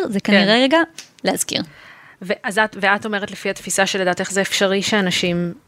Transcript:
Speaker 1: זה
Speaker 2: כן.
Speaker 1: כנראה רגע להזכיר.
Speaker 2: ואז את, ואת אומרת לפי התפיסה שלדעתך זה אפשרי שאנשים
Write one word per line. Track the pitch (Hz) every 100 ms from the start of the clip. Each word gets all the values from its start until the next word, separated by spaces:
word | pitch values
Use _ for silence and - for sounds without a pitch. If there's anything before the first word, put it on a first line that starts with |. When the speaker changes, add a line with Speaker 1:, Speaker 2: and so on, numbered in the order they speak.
| 349
Speaker 1:
זה | 202
Speaker 2:
כן. | -
Speaker 1:
כנראה | 202 202
רגע | 233 262 320 320 - - _
להזכיר. | 190 185 - - 170 - - - - -
Speaker 2:
ואז | 185 208 247 196
את, | 214 196
ואת | 196 202 220
אומרת | 202 202
לפי | 190 196
התפיסה | 196 196 - 190
שלדעתך | 196 180 180 185
זה | 190
אפשרי | 190 - 196 196
שאנשים | - 214 180 - 180 175 175 -